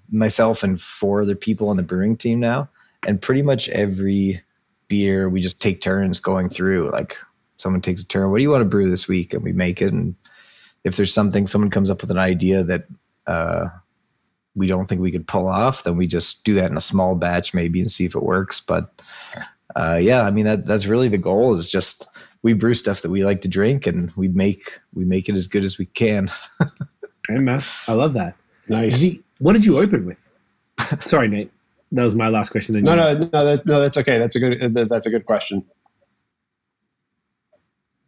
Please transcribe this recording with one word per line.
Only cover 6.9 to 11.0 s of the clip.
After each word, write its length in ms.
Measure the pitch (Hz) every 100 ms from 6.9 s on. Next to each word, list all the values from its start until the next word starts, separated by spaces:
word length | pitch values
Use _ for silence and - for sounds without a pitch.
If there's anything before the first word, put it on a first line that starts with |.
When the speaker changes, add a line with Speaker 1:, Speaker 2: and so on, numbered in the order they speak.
Speaker 1:
Like, 260 | - 73 - - _ _ _
someone 240 | 98 92
takes 220 | 92 90
a 40 | -
turn, 240 | 98 95
"What 80 | 104
do 40 |
you 80 | 139
wanna 160 | 143 107
brew 240 | 101 95
this 180 | 90 -
week?" 240 | 92 85
And 100 | 95
we 100 | 90
make 280 | 90 90 92
it. 100 | 98
And 260 | 90 87 90 - - - - - _
if 120 | -
there's 180 | 90